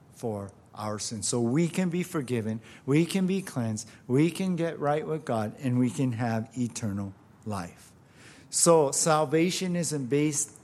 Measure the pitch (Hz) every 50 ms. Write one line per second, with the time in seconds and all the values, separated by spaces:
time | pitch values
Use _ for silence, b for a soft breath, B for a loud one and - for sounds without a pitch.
0 | - - - - 127 113 104 101 98 98 - - - - - 104 107 107 107 104
1 | - - 117 104 92 - 127 120 117 117 127 160 175 160 - 190 185 175 165 180
2 | 165 - - 160 127 117 123 113 104 110 110 110 B B B B B 131 139 156
3 | 170 165 - 190 190 180 196 190 190 - - 131 117 110 107 107 - B B B
4 | B B 123 139 160 170 165 - 190 185 180 160 165 165 - - 147 143 151 156
5 | 156 156 156 156 - - 120 110 107 110 110 - 143 127 123 123 127 120 - -
6 | 135 131 117 110 127 117 113 113 110 - - 131 123 110 - - 117 101 98 101
7 | 98 98 98 - - - - - - 110 104 95 87 85 - - - - - -
8 | - B B B B B B B B B - - - 170 170 160 143 135 139 -
9 | - 165 156 151 156 135 151 160 170 185 170 - 190 180 175 175 160 123 151 143
10 | 131 113 143 147 151 156 143 - - - - -